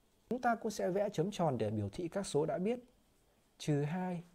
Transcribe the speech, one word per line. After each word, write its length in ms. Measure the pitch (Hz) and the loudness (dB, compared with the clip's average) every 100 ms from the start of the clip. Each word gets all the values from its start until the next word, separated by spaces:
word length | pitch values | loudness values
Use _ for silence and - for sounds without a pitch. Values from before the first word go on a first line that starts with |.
| _ _ _ | _ _ _
Chúng 100 | 247 | 0
ta 140 | 247 | 2
cũng 160 | 226 226 | 0 -2
sẽ 200 | 208 196 | -2 0
vẽ 180 | 180 208 | 2 0
chấm 220 | 175 175 | 0 -2
tròn 280 | 208 165 123 | 2 2 2
để 120 | 110 | 0
biểu 180 | 110 101 | 0 -2
thị 200 | - 170 | -4 -4
các 180 | 196 196 | -4 0
số 200 | 143 156 | 0 2
đã 120 | 156 | 2
biết. 220 | 185 247 - _ _ _ _ _ _ _ | 0 -2 -6 _ _ _ _ _ _ _
Trừ 240 | - 143 | 0 2
hai 420 | 147 180 185 175 175 | 2 -2 -2 -4 -8